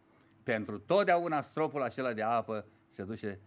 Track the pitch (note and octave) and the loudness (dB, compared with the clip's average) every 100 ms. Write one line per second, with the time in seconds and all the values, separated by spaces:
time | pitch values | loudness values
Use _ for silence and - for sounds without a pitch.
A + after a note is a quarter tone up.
0 | _ _ _ _ - A2+ G#2 G#2 - F#3+ | _ _ _ _ -2 -2 -2 -6 2 4
1 | F#3+ F3 E3+ D3+ B2 D#3 D#3 C#3 A#2+ - | 6 4 2 -2 -4 -2 -2 0 -4 -2
2 | C3 G#2+ G#2+ A#2 A2 G#2+ G2 _ _ - | -4 0 0 0 0 -6 -8 _ _ -12
3 | F#2+ A2 G#2 G2 | -8 -6 -8 -10